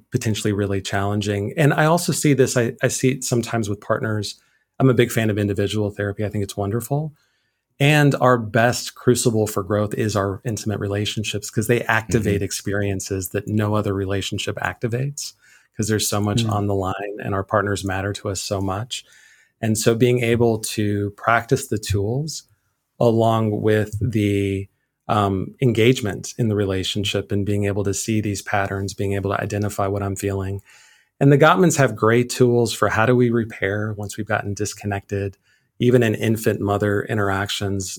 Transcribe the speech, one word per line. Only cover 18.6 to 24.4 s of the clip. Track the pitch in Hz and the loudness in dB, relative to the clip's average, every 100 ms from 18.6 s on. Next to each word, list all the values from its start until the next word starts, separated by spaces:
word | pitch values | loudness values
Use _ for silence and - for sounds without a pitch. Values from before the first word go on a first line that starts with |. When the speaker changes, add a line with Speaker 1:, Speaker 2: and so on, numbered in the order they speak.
| 95 95 127 - - _ _ _ _ _ | -2 -4 -6 -10 -12 _ _ _ _ _
Speaker 1:
And | 113 107 | -2 2
so | 117 | 2
being | 113 123 123 | 4 4 2
able | 117 117 120 110 - - | 2 2 2 2 -4 -2
to | 104 101 101 - | -2 -2 -6 -4
practice | 113 117 - 131 - | 0 0 2 -2 0
the | 107 | -6
tools | - 101 101 131 156 - - _ _ _ _ - | -2 -2 0 -4 -6 -10 -16 _ _ _ _ 0
along | 120 113 113 113 110 107 | 2 4 4 4 0 0
with | 107 107 104 104 | 2 2 0 -4
the, | 127 107 104 101 | -2 0 0 0